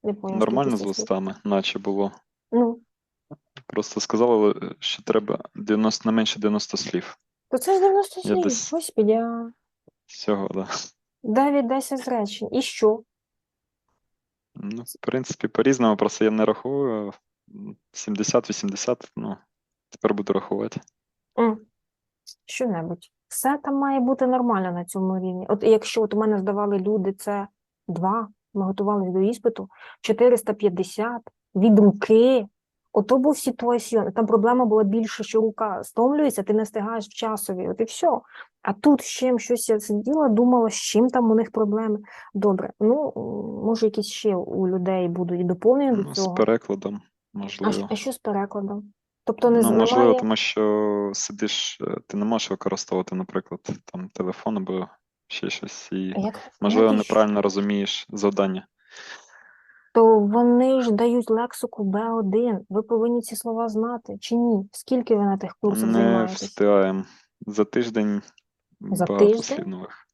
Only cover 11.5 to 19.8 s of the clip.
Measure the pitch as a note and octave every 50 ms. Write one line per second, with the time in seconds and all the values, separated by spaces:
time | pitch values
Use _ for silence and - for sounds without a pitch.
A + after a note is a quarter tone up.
11.5 | C#4+ C#4+ B3+ A#3 C4 C4+ C4 - C#4 C4 B3 B3+ B3+ A#3 G#3 G3 - - G#3+ -
12.5 | - B3+ - - - - - G#3+ G#3+ A3 - _ _ _ _ _ _ _ _ _
13.5 | _ _ _ _ _ _ _ _ _ _ _ _ _ _ _ _ _ _ _ _
14.5 | _ - - G2+ G#2+ A#2 A#2+ - - - - - - C3 B2+ - - _ - A2
15.5 | _ - A2+ C3 C3+ B2+ B2 A2+ G#2+ G2 G#2 G#2 - - A2 A2 G#2+ A2 A2 G#2+
16.5 | G#2+ - - B2+ C#3 C#3+ C#3+ C3 A2+ G#2+ G#2 G2+ G2 _ _ _ _ _ _ _
17.5 | - G#2 G2+ G#2 G#2 _ _ _ _ - - - G#2+ G2+ G#2+ - - B2 - -
18.5 | G#2+ - - G2+ G2 G2 - - B2 - - - _ - A2+ G#2+ G2 - _ _
19.5 | _ _ _ _ _ _